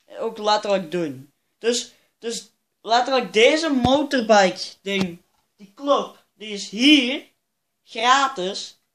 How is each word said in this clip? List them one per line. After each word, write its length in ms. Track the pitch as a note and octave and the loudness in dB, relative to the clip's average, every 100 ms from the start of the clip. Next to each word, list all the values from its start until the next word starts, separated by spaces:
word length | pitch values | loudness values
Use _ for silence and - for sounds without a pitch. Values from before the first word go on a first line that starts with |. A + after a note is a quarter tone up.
| _ G#3 | _ -8
ook 180 | A3+ G#3+ | -8 -4
letterlijk 540 | G#3 G#3 G#3 G3 D3+ | 0 0 0 -2 -2
doen. 420 | F3 D#3 C3 - _ _ _ | -4 -4 -8 -18 _ _ _
Dus, 360 | A3+ A#3+ - _ _ _ | -4 -4 -6 _ _ _
dus 340 | A#3 G#3+ - _ _ _ | -10 -10 -14 _ _ _
letterlijk 520 | G3+ A#3 B3 C4 G3 | 0 0 2 -2 0
deze 360 | G#3+ B3+ D#4 D#4+ | 4 4 4 0
motorbike 920 | C4 B3 C#4+ C#4 C4 A3 G#3 F#3 F3+ - - | 0 2 2 0 -2 4 4 4 0 -14 -12
ding, 400 | G3 G3 F#3 E3+ _ _ _ | -6 -4 -4 -6 _ _ _
die 160 | _ G3+ | _ -20
club, 500 | - C#4+ A#3+ - - _ | -8 0 0 -2 -14 _
die 160 | _ G#3+ | _ -12
is 200 | G3 - | -12 -10
hier 640 | G#3 C#4 D4 B3 D4 - _ _ _ _ _ | 0 4 4 2 -6 -12 _ _ _ _ _
gratis. 960 | _ A3+ A#3+ C#4 C4+ - F#3 G3+ - _ _ | _ -4 2 2 2 -4 -8 -8 -14 _ _